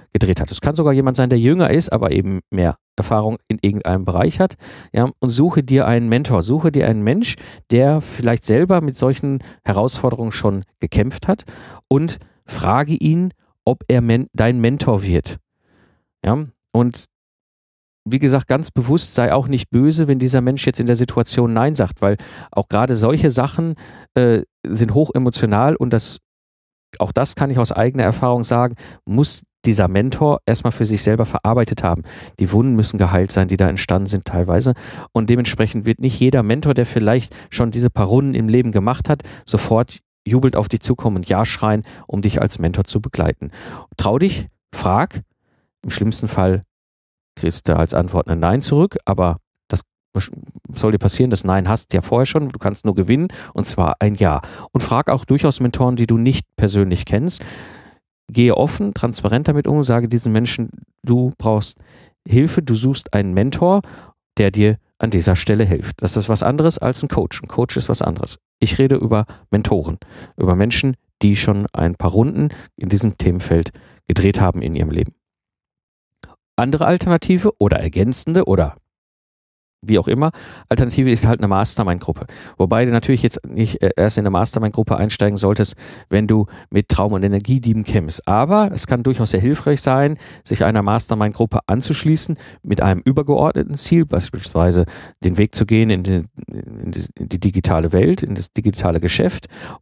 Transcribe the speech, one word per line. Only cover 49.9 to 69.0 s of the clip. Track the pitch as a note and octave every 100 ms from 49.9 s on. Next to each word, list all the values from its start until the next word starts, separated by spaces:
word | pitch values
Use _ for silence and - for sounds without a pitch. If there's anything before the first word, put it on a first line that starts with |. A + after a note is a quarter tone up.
| _ _ G2+ - - - - -
soll | B2+ A2
dir | G#2+
passieren, | G2 - B2+
das | G#2
Nein | F#2+ F#2+ F#2
hast | A2+ -
du | F2+
ja |
vorher | - A#2+ C3+
schon, | D#3 C#3+
du | -
kannst | G2 G#2
nur | A2
gewinnen, | F#2+ F#2+ C3 F3+ - -
und | -
zwar | - - E2+ -
ein | G#2
Ja. | G#2 F#2 D2 - - -
Und | -
frag | - A#2+ -
auch | C3+
durchaus | - C#3 D3+ -
Mentoren, | B2 - B2+ A#2+
die | A#2
du | A#2
nicht | A#2+ C3+ - -
persönlich | G#2 G2+ F#2+ F2 -
kennst. | G2+ E3+ - - - - - - _ _ _ -
Gehe | A#2 A#2+ -
offen, | D3 - G3+
transparent | - A#2 A#2 G2 A#2 D3+
damit | D3 -
um | D3
und |
sage | B2+ A#2 A#2
diesen | A#2 A#2
Menschen, | A2 A#2+ - A2+ - - _
du | B2+ B2 B2+ -
brauchst | A2+ G#2+ - - - - _ _ -
Hilfe, | A2 D#3+ -
du | C#3
suchst | A2 C3 C3+ -
einen | G#2 G2+
Mentor, | F#2 B2+ - F3 G3 - - - _ _ -
der | G2+
dir | G2+ G#2+ G#2+ _ -
an | A2+
dieser | G2+ E2+
Stelle | F2+ - G#2+
hilft. | G2+ - - -
Das | G#2 A2
ist | G2+
was | G#2+
anderes | - D3 D#3+ -
als | A#2+ B2+
ein | D3
Coach. | - - -
Ein | -
Coach | - A#2+ -
ist | -
was | A#2
anderes. | - E2+ - - _ _
Ich | G#2+ -
rede | C3+
über | C3+